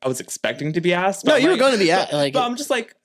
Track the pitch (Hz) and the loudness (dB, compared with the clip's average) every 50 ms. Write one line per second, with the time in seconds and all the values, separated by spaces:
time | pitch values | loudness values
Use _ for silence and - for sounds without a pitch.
0 | - 135 131 - - - - - - 110 120 131 143 151 156 170 160 175 175 175 | -6 -4 -4 -4 -8 -12 -10 -6 -6 -6 -4 -4 -6 -4 -4 -2 0 0 0 0
1 | 185 196 196 - - 269 311 262 262 330 370 233 254 269 254 214 190 160 170 190 | 0 -2 -2 0 0 2 4 4 4 4 4 4 2 2 4 4 2 2 2 2
2 | 151 - - 147 143 139 131 269 247 240 247 240 285 - 277 233 226 - _ _ | 0 -2 -2 -2 -2 0 0 0 -2 -2 -4 -6 -4 -4 -4 -4 -4 -8 _ _